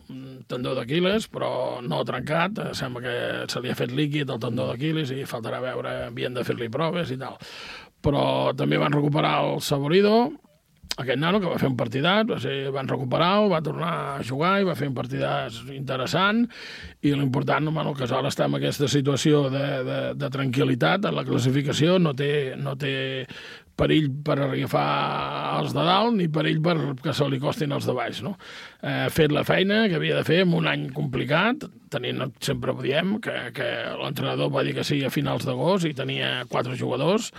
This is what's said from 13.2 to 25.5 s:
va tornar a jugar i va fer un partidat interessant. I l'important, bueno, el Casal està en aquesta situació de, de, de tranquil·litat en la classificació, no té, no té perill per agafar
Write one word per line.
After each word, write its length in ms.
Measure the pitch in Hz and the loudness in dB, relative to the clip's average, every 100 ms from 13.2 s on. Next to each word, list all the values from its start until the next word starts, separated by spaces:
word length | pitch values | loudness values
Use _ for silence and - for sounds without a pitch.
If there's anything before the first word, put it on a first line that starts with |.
| 170 202 214 | 4 4 4
va 140 | 165 | 2
tornar 260 | 156 139 165 156 143 139 | 0 -2 -2 -4 -4 -6
a 40 | |
jugar 380 | 113 131 170 196 | -4 0 2 4
i 40 | |
va 120 | 190 120 | 2 0
fer 120 | 139 | -2
un 60 | |
partidat 580 | 127 123 135 139 143 135 113 123 | -4 -4 -4 -2 -2 -4 -10 -12
interessant. 720 | 135 131 131 120 160 190 220 240 - - - - - | -10 -6 -4 0 2 4 4 0 -4 -16 -14 -16 -2
I 120 | 147 139 | 0 2
l'important, 560 | 139 131 135 139 151 | 2 0 0 0 0
bueno, 180 | 156 156 | 0 -2
el 60 | 135 | -2
Casal 320 | 123 131 135 | -2 0 0
està 160 | - | 0
en 160 | 143 139 | 0 0
aquesta 280 | 143 135 143 | 0 0 2
situació 600 | 139 135 135 156 147 135 | 2 2 2 4 4 4
de, 180 | 135 139 139 | 0 -2 -2
de, 160 | 127 135 131 | -4 -4 -4
de 160 | 131 143 | -4 -4
tranquil·litat 760 | 135 139 123 135 127 156 185 202 | -2 0 2 2 4 4 2 0
en 80 | 147 | -2
la 80 | |
classificació, 760 | 135 131 123 135 143 110 156 185 | 0 2 2 2 0 2 4 4
no 140 | 165 | 4
té, 400 | 131 143 147 135 131 | 2 0 0 -2 -4
no 200 | 139 139 | -6 -4
té 500 | 139 135 135 131 127 - - - - | -4 -4 -4 -6 -8 -12 -16 -18 -8
perill 320 | - 147 156 147 135 | 0 4 4 4 0
per 140 | 147 143 | -2 0
agafar 1160 | 139 131 131 143 143 143 143 143 139 143 143 | 0 -2 0 2 2 0 0 -2 -4 -4 -2